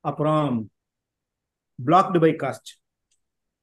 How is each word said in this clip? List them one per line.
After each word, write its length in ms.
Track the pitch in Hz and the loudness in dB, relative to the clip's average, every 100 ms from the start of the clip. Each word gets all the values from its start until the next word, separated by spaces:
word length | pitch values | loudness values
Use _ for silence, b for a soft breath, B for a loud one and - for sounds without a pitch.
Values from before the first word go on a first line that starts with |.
அப்புறம் 680 | 156 147 151 156 143 117 101 _ _ _ _ _ _ _ _ _ _ - 127 | -8 -4 0 0 0 -4 -6 _ _ _ _ _ _ _ _ _ _ -8 2
பிளாக்டு 340 | 175 185 180 | 2 4 2
பை 120 | 160 | 2
காஸ்ட், 480 | 156 135 113 - - _ _ _ _ _ _ _ _ | 0 -6 -10 -14 -20 _ _ _ _ _ _ _ _